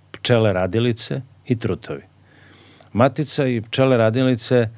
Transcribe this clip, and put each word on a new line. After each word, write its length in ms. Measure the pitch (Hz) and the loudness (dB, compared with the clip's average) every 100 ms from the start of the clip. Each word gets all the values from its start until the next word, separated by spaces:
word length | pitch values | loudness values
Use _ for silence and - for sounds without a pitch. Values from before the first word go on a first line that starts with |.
| _ | _
pčele 400 | - - 120 110 | -6 0 2 2
radilice 680 | 92 92 110 120 113 - 139 - _ - | 2 0 -2 -2 -2 -4 -6 -10 _ -4
i 120 | 117 | -4
trutovi. 440 | 107 87 - 71 - _ _ _ - - - - - | -4 -6 -8 -14 -14 _ _ _ -20 -20 -20 -20 -6
Matica 540 | 98 135 139 143 - 131 | 2 2 0 -4 -2 -2
i 140 | 117 | -2
pčele 360 | 104 - 131 123 | -4 0 2 4
radilice, 720 | 110 120 131 120 - 127 113 | 2 2 0 0 0 0 0